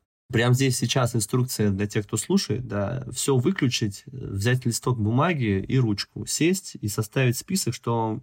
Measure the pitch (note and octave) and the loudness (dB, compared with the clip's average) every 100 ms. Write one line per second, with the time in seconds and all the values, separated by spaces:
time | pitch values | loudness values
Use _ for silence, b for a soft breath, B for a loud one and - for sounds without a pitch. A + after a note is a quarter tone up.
0 | _ _ - A#2+ A#2+ B2+ C3+ B2 A#2+ C#3 | _ _ -4 2 4 4 4 2 0 2
1 | A#2+ A#2 - B2+ B2 - G#2 F#2+ G#2 A2+ | 2 0 0 0 0 0 0 2 -2 -2
2 | - A2 - G3 - C3 A#2+ G#2 G2+ - | -2 -4 0 0 0 -4 -4 -4 -4 -4
3 | - - - C3 C#3 G3 C3 - G#2+ - | -8 -4 2 2 2 2 0 0 -2 -6
4 | - C3 - G2 A2+ B2+ A#2+ A2+ - A2+ | -12 -12 -8 -2 0 2 0 -2 -2 0
5 | G#2 B2 E3 D#3+ A2+ G2 F#2+ C3 A#2 G2+ | 2 2 2 2 0 0 0 2 2 0
6 | - - - - D#3+ F#3+ - - G#2+ - | -4 -10 -6 0 0 0 -4 -8 -6 -4
7 | A2 C#3 B2+ A#2 - F#3+ - - - A#2 | -4 0 2 0 -2 -2 -2 -4 -2 0
8 | A2+ G#2+ | 0 -2